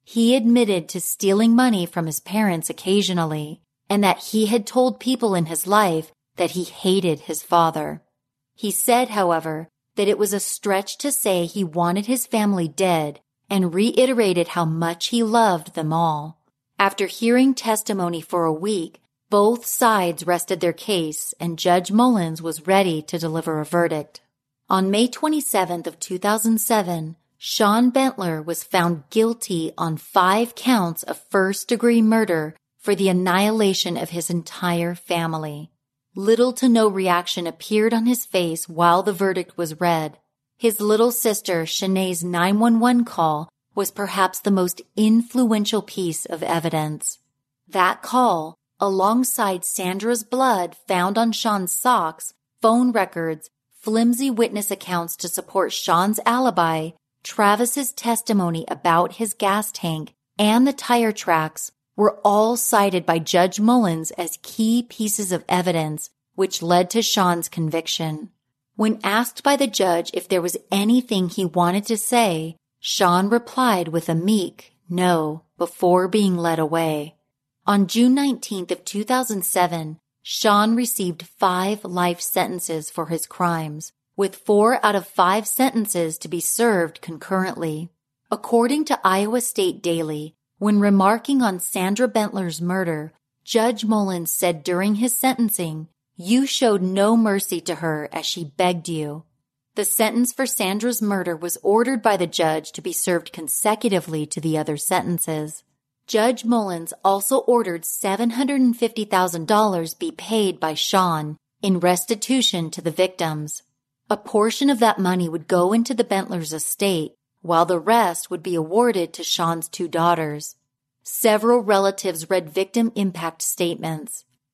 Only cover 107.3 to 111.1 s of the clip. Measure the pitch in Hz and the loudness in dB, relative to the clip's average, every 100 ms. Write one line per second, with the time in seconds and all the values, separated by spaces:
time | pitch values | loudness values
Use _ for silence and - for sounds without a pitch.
107.3 | 262 - 240 208 170 - - 202 196 240 | 0 2 2 2 -4 -8 -6 -4 -2 -2
108.3 | 233 269 285 254 233 233 226 208 190 185 | -2 -2 2 2 2 -2 -2 0 0 0
109.3 | 170 156 208 214 180 165 - 165 160 - | -2 0 2 2 0 -4 -6 -8 -8 -4
110.3 | 220 202 165 160 156 - 196 185 | 0 0 -2 -4 -4 0 2 2